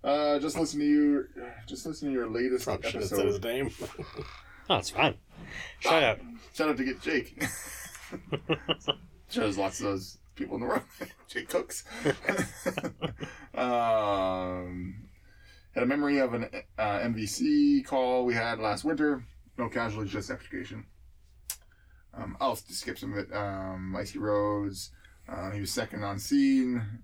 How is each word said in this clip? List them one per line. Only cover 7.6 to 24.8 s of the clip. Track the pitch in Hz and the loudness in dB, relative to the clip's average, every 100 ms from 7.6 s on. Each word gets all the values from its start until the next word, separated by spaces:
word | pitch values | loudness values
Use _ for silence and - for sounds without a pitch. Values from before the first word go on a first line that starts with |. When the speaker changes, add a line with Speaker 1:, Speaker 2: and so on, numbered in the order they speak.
| - - - - - - - - - 151 - 156 - - - - - | -12 -12 -14 -16 -14 -14 -8 -8 -2 -4 -2 -4 -4 -6 -8 -20 -6
Speaker 1:
Sure, | 240 | -2
there's | 220 196 | 0 0
lots | 190 - | -2 -2
of | 202 | -2
those | 196 190 - - - | -2 -6 -16 -20 -10
people | - 127 | -6 -4
in | |
the | 123 | 0
world. | - - - 107 | -2 -2 -14 -14
<laughs> | - - | -14 -10
Jake | - - | -10 -2
Cooks. | 180 - - - 233 | -2 -2 -10 -10 -2
<laughs> | 233 - - 190 185 - 180 185 - - 160 - - - - | 0 0 0 0 -2 -4 -4 -4 -8 -6 -8 -6 -12 -12 -10
Um, | - 123 120 117 110 104 98 95 92 92 90 90 90 90 104 - - - - - - - | -4 0 2 4 4 2 2 0 0 -2 -4 -6 -8 -8 -10 -16 -20 -20 -20 -20 -20 -8
had | - | 0
a | 123 | 2
memory | 143 143 143 | 2 4 4
of | 127 | 4
an, | 117 117 131 - - | 0 -4 -8 -10 -2
uh, | 107 101 | 0 2
M | 117 | 0
V | 113 104 | -2 -2
C | - 302 294 294 143 | 0 4 8 8 6
call | - 131 127 127 | 4 2 4 4
we | 123 | 4
had | 117 117 110 | 2 0 0
last | 107 104 | 0 0
winter. | 151 151 151 135 117 - - - | 0 4 4 2 -4 -18 -16 -6
No | 113 | -2
casualties, | 123 117 107 101 | 0 -2 -2 -4
just | 117 104 | -4 -6
extrication. | 131 - - - 110 - - - - - - - - - _ - - - - | -10 -8 -8 -8 -12 -14 -20 -20 -20 -20 -20 -12 -12 -12 _ -20 -20 -20 -12
Um, | 117 - | -12 -2
I'll | - | -2
s-, | - - | -2 -6
skip | 90 - - | -8 -8 -8
some | 95 | -6
of | 101 | -6
it. | 98 | -4
Um, | 104 101 98 95 92 92 95 | -4 -4 -4 -6 -6 -6 -6
icy | 104 98 | -6 -4
roads. | 104 104 104 104 101 95 | 2 2 2 0 -2 -6